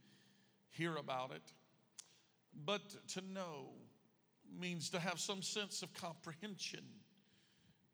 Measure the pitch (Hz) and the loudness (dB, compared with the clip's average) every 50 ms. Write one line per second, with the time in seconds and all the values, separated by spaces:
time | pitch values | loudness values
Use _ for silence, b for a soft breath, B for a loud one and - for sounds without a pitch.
0 | B B B B B B B B B B B B B - - 147 165 170 160 147 | B B B B B B B B B B B B B -6 0 2 4 4 4 2
1 | 139 139 131 127 131 131 156 165 - - - - - - - - - _ _ B | 2 2 2 2 2 0 -2 -4 -8 -10 -18 -20 -20 -20 -20 -20 -20 _ _ B
2 | B B B B B B B B B _ - - 147 180 208 202 196 202 - - | B B B B B B B B B _ -10 -4 0 2 2 2 2 -2 -10 -8
3 | - - - 185 190 190 190 190 180 170 151 139 131 123 120 - 113 110 - - | -6 -4 -4 -4 -4 -2 -2 -2 -2 -2 -2 -4 -6 -8 -10 -12 -14 -16 -20 -20
4 | - - _ _ _ _ _ _ - - 175 175 180 180 175 165 156 170 190 175 | -20 -20 _ _ _ _ _ _ -14 -8 -4 0 2 2 2 2 2 2 4 4
5 | 160 190 175 165 - - 196 190 - - - 214 202 185 - - 185 - - - | 4 4 4 4 4 2 2 2 2 2 2 2 2 2 0 -2 -2 -2 -2 -2
6 | 185 170 160 - - 170 156 - 208 214 185 - - - 170 156 139 127 - - | -2 -2 -2 -4 -6 -6 -4 -4 -4 -4 -2 -2 -2 -2 -2 -4 -6 -8 -12 -14
7 | - - - - B B B B B B B B B B B B B B | -16 -20 -20 -20 B B B B B B B B B B B B B B